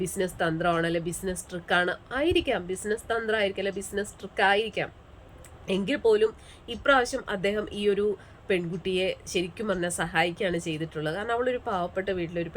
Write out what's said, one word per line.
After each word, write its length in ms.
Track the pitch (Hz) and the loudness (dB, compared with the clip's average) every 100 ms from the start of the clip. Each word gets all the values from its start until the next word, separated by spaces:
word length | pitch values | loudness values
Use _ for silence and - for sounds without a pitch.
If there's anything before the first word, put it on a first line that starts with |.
ബിസിനസ് 340 | 180 170 180 - | -2 -2 -2 0
തന്ത്രമാണ്, 420 | 170 160 175 170 170 | 0 2 2 2 2
അല്ലെ 120 | 170 170 | 0 -2
ബിസിനസ് 340 | 170 190 175 - | -4 -4 -6 -8
ട്രിക്കാണ് 460 | 180 170 180 180 - - 247 | -10 0 2 2 -2 -6 -2
ആയിരിക്കാം, 420 | 311 359 311 208 180 | 2 2 2 -2 -2
ബിസിനസ് 340 | 185 208 214 - | -6 -4 -4 -2
തന്ത്രമായിരിക്കും, 500 | 226 226 220 202 190 | -2 0 0 0 0
അല്ലെ 120 | 196 196 | -4 -4
ബിസിനസ് 320 | 196 202 208 - | -6 -6 -6 -8
ട്രിക്ക് 240 | 196 - 196 | -8 2 4
ആയിരിക്കാം. 400 | 202 226 190 143 - - - - - - - - 190 | 4 2 -2 -6 -8 -20 -20 -20 -20 -20 -12 -2 0
എങ്കിൽ 240 | 196 285 226 | 0 2 4
പോലും 260 | 214 220 - - - - 226 | 6 4 0 -16 -18 -14 -2
ഇപ്രാവശ്യം 460 | 269 269 240 262 - 202 | 4 4 4 -2 -4 -2
അദ്ദേഹം 320 | 190 208 208 208 | 0 0 -2 -2
ഈ 40 | 208 | 2
ഒരു 140 | 202 208 196 - - - | 2 2 -2 -8 -10 0
പെൺകുട്ടിയെ 560 | 190 170 180 190 185 185 - - | 0 0 -4 -2 0 0 -2 -4
ശരിക്കും 340 | 196 180 - 214 | -2 -2 -2 -2
പറഞ്ഞാൽ 240 | 185 175 175 | 0 0 -2
സഹായിക്കുകയാണ് 580 | 170 170 175 170 190 170 170 | 0 2 2 2 -2 0 -2
ചെയ്തിട്ടുള്ളത്. 500 | 156 160 156 156 170 | -4 -4 -4 -4 -2
കാരണം 160 | 220 233 | -2 0
അവളൊരു 260 | 254 247 247 | 0 -2 -2
പാവപ്പെട്ട 420 | 196 175 190 190 185 | -2 -2 -2 -2 -2
വീട്ടിലൊരു 340 | 170 175 170 | -2 -4 -4